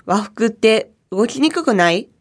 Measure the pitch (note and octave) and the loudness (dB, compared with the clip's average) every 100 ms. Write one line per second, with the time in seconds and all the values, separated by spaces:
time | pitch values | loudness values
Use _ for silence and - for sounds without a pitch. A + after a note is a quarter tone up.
0 | - G3 G#3 - A3+ A3+ A3 A3 - _ | -4 -4 -4 -4 -4 0 2 2 -2 _
1 | _ F#3 A#3 C4 D#4 E4+ D#4 G3+ F3 F3 | _ -4 -2 0 -2 0 0 2 2 0
2 | - _ | -4 _